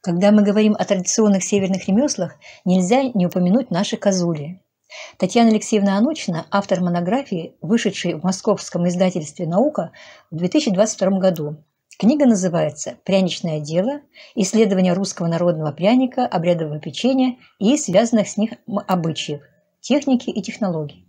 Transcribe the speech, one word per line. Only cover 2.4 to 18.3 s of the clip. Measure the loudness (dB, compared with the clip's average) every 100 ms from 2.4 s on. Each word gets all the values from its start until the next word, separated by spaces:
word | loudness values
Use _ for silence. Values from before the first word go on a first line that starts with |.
| -20 -6
нельзя | 0 2 2 2
не | 2 0 0
упомянуть | 2 2 2 0
наши | -2 -2 -2
козули. | 0 0 -2 -4 -8 -14 _ _ _ -20 -20 _
Татьяна | 0 4 4
Алексеевна | 2 0 0 2 2
Анучина, | 0 -2 -6 -6 -2
автор | -2 0 -2
монографии, | 0 -2 0 -2 -2 -8 -8 _
вышедшей | -2 0 0 -4 -6
в | -2
московском | -4 -2 -2 -2 -4 -2 -2
издательстве | 0 0 0 -8 -8 -2
"Наука" | 0 0 -2 -8 -12 -20 -20 _
в | -6
две | -2
тысячи | 0 0
двадцать | 0 0
втором | 0 -2 2
году. | 0 0 -6 -10 _ _ _ 0
Книга | 2 4
называется | 4 4 0 0 -2 -4 -14 -10
"Пряничное | 0 0 0 -2 -4 -6
дело. | -2 -2 -2 -6 _ -20 -10
Исследование | -4 0 2 2 4 2
русского | 0 -4 -4 -4
народного | 0 -2 -2 -6
пряника, | -2 2 2 0 -2
обрядового | -2 -2 0 0 -2 -8
печенья | -10 -2 0 2 0 -2 _ _
и | 2
связанных | 2 2 2 4 2
с | 0